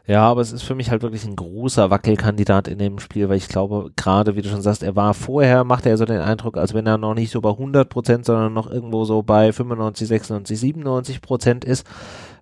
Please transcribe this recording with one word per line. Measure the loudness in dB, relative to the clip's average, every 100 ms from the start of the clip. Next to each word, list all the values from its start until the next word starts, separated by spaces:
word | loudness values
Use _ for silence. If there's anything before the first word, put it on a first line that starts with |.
| 0
Ja, | 4
aber | 6 4
es | 0
ist | -4
für | -8
mich | -6 -2
halt | -2
wirklich | -2 -6 -10
ein | -10
großer | -10 -6 -2 2 4
Wackelkandidat | 4 2 2 2 2 2 2 2
in | -2
dem | -4 -4
Spiel, | -8 -2 0
weil | 0
ich | -2
glaube, | -4 -2 -4 -6 -6
gerade | 2 2 2 0
wie |
du | -2
schon | -2
sagst, | 0 0
er | -2 0
war | 2
vorher, | 0 -2 2 6 6
machte | 4 2 2
er | 2
so | 2
den | 0
Eindruck, | -2 -2 -4 -4
als | -2
wenn | 0 0
er | 0
noch | 0
nicht | -2 -2
so | -2
bei | -2
hundert | -2 0 2 2
Prozent, | 0 0 0 2
sondern | 0 0
noch | -2 -6
irgendwo | -6 -4 -2 0
so | 0
bei | 2 4 4
fünfundneunzig, | 2 -4 -4 -4 -4 -2
sechsundneunzig, | -2 -2 -8 -6 -4
siebenundneunzig | -2 -4 -4 -4 -4 -8
Prozent | -4 0 2 0 0
ist. | -4 -4 -18 -18 -18 -20 -20